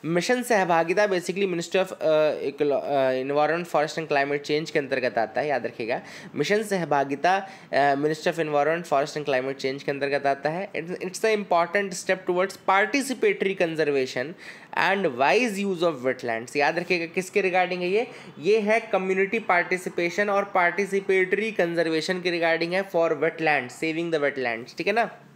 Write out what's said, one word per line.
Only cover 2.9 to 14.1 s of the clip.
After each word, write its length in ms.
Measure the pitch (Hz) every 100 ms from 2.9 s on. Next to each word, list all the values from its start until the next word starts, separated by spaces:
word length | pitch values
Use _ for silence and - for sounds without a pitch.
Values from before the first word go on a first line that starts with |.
| 143 131
Environment, 640 | 131 135 143 151 170 175 156
Forest 220 | 151 170
and 140 | 156
Climate 340 | 143 139 143 147
Change 240 | 151 160
के 80 | 160
अंतर्गत 400 | 135 131 120 113
आता 220 | 107 -
है, 80 | 147
याद 180 | 131 117
रखिएगा। 360 | - 113 147 - - -
मिशन 280 | - 147 208
सहभागिता, 840 | 208 196 160 143 139 143 170 190 196 - -
अ, 220 | 131 143
Ministry 320 | 139 151 156 180
of 80 |
Environment, 500 | 160 156 147 143 170 175
Forest 240 | 139 143 151
and 120 | 143
Climate 300 | 131 135 135
Change 240 | 135 139
के 80 | 147
अंतर्गत 360 | 139 139 139 139
आता 240 | 139 151
है। 200 | 165 196
It's, 200 | - 165
it's 280 | 180 180 185
the 160 | 220 214
important 540 | 202 175 170 202 196
step 280 | 180 - 185 185
towards 260 | 180 196 - -
participatory 840 | 190 214 277 262 247 214 180 196 190
conservation 680 | 170 160 147 139 131